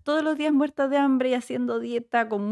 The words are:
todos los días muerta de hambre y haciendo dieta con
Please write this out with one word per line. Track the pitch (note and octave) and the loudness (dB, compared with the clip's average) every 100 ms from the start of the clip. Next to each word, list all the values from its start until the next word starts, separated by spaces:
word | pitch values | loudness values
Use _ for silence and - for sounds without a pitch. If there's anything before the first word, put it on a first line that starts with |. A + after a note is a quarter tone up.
todos | - D#4 | -2 0
los | D4+ D4 | 0 0
días | D4+ | 2
muerta | C#4 D4 - C4+ | 2 2 0 0
de | C#4+ | 2
hambre | C#4 C4 B3+ | 2 2 2
y | B3 | -2
haciendo | - B3 B3 A#3 | -2 -4 -2 -4
dieta | A#3 A#3 A#3+ A#3 A3 | -4 -6 -2 -2 0
con | G#3 G#3 | -2 0